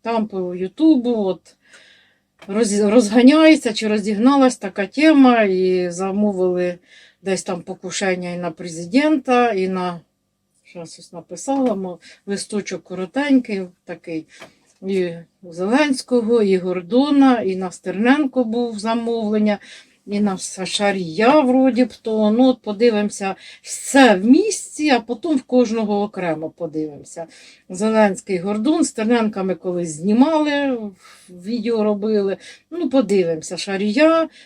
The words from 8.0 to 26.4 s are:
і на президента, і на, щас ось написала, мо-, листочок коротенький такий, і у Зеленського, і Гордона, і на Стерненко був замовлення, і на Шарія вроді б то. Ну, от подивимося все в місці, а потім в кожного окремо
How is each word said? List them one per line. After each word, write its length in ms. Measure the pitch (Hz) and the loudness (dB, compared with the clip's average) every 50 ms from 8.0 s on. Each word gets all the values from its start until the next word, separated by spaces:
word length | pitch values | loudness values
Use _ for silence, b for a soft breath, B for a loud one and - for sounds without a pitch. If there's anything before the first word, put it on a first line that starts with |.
| 208 190 185 180 180 175 | -2 -2 -2 -2 -4 -8
і 80 | 175 175 | -8 -8
на 140 | 175 175 | -8 -8
президента, 1000 | 160 - 180 180 160 160 175 170 180 269 294 302 311 269 - - 254 247 247 240 | -10 -10 -14 -14 -12 -12 -8 -2 0 0 2 2 0 0 0 0 2 2 2 2
і 160 | 220 190 190 185 | 0 -2 -4 -4
на, 340 | 190 185 180 180 175 170 - _ _ _ _ _ _ _ _ _ _ _ _ | -4 -4 -4 -6 -6 -8 -14 _ _ _ _ _ _ _ _ _ _ _ _
щас 360 | _ - 180 165 160 - - | _ -18 -18 -18 -18 -18 -20
ось 140 | 175 - - | -20 -20 -20
написала, 600 | 170 165 - 175 165 - 269 269 277 262 254 208 | -20 -18 -16 -16 -12 -6 -4 -2 0 0 0 -2
мо-, 240 | 196 190 180 175 170 b b b b b | -2 -6 -10 -10 -14 b b b b b
листочок 580 | - 202 190 - - - 208 190 - 190 165 - | -8 -8 -8 -8 -6 -6 -8 -6 -6 -10 -12 -12
коротенький 760 | - 185 180 185 190 - 262 285 294 269 254 247 - 208 190 185 180 _ _ _ | -12 -10 -10 -10 -8 -4 -4 0 2 2 2 2 0 -6 -8 -8 -10 _ _ _
такий, 420 | - 175 160 - - 165 160 156 B B B B B B B B B B _ | -16 -16 -16 -12 -10 -10 -10 -10 B B B B B B B B B B _
і 320 | 190 190 196 190 180 175 170 170 170 _ _ _ - | -8 -4 -2 -2 -2 -2 -4 -10 -16 _ _ _ -20
у 100 | 175 165 | -18 -10
Зеленського, 880 | 170 185 202 233 277 302 294 262 - - - 247 247 220 208 240 233 | -6 -2 0 2 2 2 2 0 -4 -4 -2 0 0 2 2 2 2
і 160 | 214 196 190 185 | 4 2 2 0
Гордона, 840 | 175 185 180 185 175 170 214 247 277 294 285 277 277 269 247 233 | 0 -2 -6 -6 -6 -2 0 2 2 2 4 4 6 4 4 2
і 140 | 202 190 185 | 0 -2 -4
на 160 | 185 190 180 | -4 -6 -8
Стерненко 720 | - - - 190 180 185 220 247 269 302 302 262 - 254 247 | -10 -10 -10 -8 -4 0 2 2 2 2 2 -2 0 -2 -2
був 360 | 226 214 240 240 233 226 208 | -2 -2 -4 -4 -4 -6 -6
замовлення, 800 | 196 220 226 233 233 226 233 226 226 208 214 214 214 208 208 196 B B B B B B B B B - | -4 -4 -4 -4 -4 -4 -4 -4 -2 -2 0 0 2 0 0 -2 B B B B B B B B B -8
і 120 | 202 208 | -4 -2
на 180 | 208 202 190 180 - - - - 185 | -2 -2 -2 -4 -8 -12 -10 -10 -10
Шарія 720 | 180 - - 208 202 196 190 180 165 156 170 220 240 294 311 | -8 -6 -2 -2 -2 -2 -2 -4 -6 -2 0 2 4 4 4
вроді 460 | 285 247 247 262 262 262 233 220 254 | 4 4 2 2 2 2 2 2 0
б 80 | 233 - | -2 -2
то. 380 | - - 226 220 220 214 214 | -12 -8 -6 -2 0 0 0
Ну, 180 | 214 233 262 262 | 2 4 4 2
от 120 | 254 - | 2 0
подивимося 760 | - 214 208 190 233 240 214 208 208 202 - - 202 196 190 B B B B B | -4 -8 -4 0 2 2 2 2 -2 -4 -6 -6 -8 -8 -8 B B B B B
все 540 | B - - - - - - 277 269 240 208 | B -16 -14 -14 -8 0 4 6 6 6 6
в 100 | 185 190 | 4 4
місці, 640 | 226 262 339 415 440 381 - - - - - 302 302 | 4 4 4 4 0 -2 -6 -10 -12 -10 -4 0 0
а 100 | 269 233 | 0 0
потім 380 | 220 - 240 - - 339 311 262 | 0 -4 -10 -8 -4 -2 -2 -2
в 60 | - | -2
кожного 580 | - 247 254 247 208 220 226 220 202 208 202 | 0 2 2 2 2 0 -4 -4 -2 -2 -2
окремо 480 | 202 202 - 190 180 170 156 156 | -4 -4 -6 -6 -4 -4 -4 -6